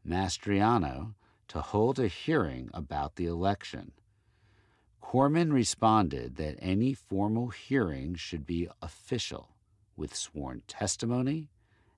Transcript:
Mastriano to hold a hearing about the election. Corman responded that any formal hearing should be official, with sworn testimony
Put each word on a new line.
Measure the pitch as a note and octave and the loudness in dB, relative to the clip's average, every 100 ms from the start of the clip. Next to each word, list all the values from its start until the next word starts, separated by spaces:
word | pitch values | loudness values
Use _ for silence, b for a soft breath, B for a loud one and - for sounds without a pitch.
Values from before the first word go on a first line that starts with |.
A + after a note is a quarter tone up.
| - | -4
Mastriano | F2 G2 - - G2 G#2+ A#2+ D2+ B1+ G#2 G#2+ b b - | -2 -2 -4 0 4 4 4 2 -4 -10 -12 b b -10
to | D#2 | -8
hold | C#2+ G2+ A#2 C3+ | -2 2 2 2
a | A2+ | 0
hearing | - - D#3 E2 B1+ B1+ | -2 0 2 2 -4 -10
about | - D2 D2 C#2+ - | -10 -6 -4 -4 -2
the | E2+ | -2
election. | E2+ F#2+ G2+ - - - - _ _ _ _ _ _ _ _ _ _ | 2 2 0 -4 -12 -12 -18 _ _ _ _ _ _ _ _ _ _
Corman | - B2+ C#3 D#3+ E3 | 0 4 6 6 4
responded | C#3 A2 - A2+ A2 F2 C2 A#1+ B1+ | 4 2 4 6 6 4 -2 -8 -6
that | D2+ - | -6 -4
any | F#2 G2 B2+ | 0 2 2
formal | A#2+ - G2 G#2 A2 A#2+ | -2 -4 -2 0 0 -2
hearing | - - C3+ F#2+ C#2 C#2 | -8 0 2 2 -2 -6
should | E2 - E2 C#2+ | -6 -6 -8 -4
be | E2+ F2 - | -4 -4 -6
official, | F2+ - - B2 - - - _ _ _ _ - | -12 -12 -6 -6 -4 -8 -14 _ _ _ _ -10
with | D2+ | -8
sworn | - - D#2 C2+ A#1+ - | -8 -10 -8 -8 -10 -14
testimony | - G#2+ - A2+ B2 B2+ D#3 D3+ _ _ _ _ | -6 -4 -2 -2 0 0 -2 -6 _ _ _ _